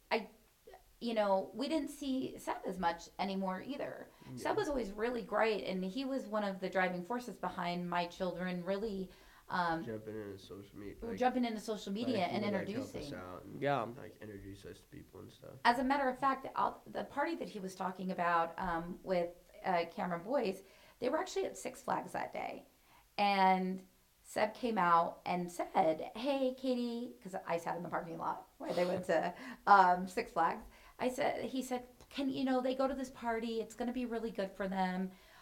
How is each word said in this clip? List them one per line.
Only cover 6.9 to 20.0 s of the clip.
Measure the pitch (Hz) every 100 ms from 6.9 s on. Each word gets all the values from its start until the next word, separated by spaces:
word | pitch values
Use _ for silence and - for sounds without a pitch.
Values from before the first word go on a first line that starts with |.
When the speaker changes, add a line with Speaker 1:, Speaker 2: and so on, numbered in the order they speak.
| 180
Speaker 1:
forces | 175 240 233 185
behind | 180 185 175 175 175
my | 175 170
children | - 185 170 180 180
really, | 175 196 226 196 190 - - - -
um, | - 170 165
Speaker 2:
Jumping | 117 110 110 107
into | 101 92
social | - 98 104 101
media, | 101 -
like, | 233 196
Speaker 1:
jumping | 254 254
into | 233 214
social | 226 208 -
Speaker 2:
like, | 196 240
Speaker 1:
media | 214 175
Speaker 2:
he | 196
Speaker 1:
and | 202
Speaker 2:
would, |
like, | 196 170
help | 226 262
us |
Speaker 1:
introducing. | - 143 90
Speaker 2:
out | 92 90
and, | - 139
Speaker 3:
Yeah. | 139 139 113 123
Speaker 2:
like, | 101 -
introduce | 107 101 98 101
us | - 101
to | -
people | - - 95
and | 98
stuff. | - - - 233
Speaker 1:
As | 240
a |
matter | 262 285 254
of | 254
fact, | 269 262 - -
I'll, | - - -
the | -
party | 202 277 320 330
that | 185
he | 208
was | 185
talking | - 180 180 185
about, | 180 175 170 170 -
um, | 185 165 175 -
with, | - 180 170 - - - -
uh, | 175 170
Cameron | -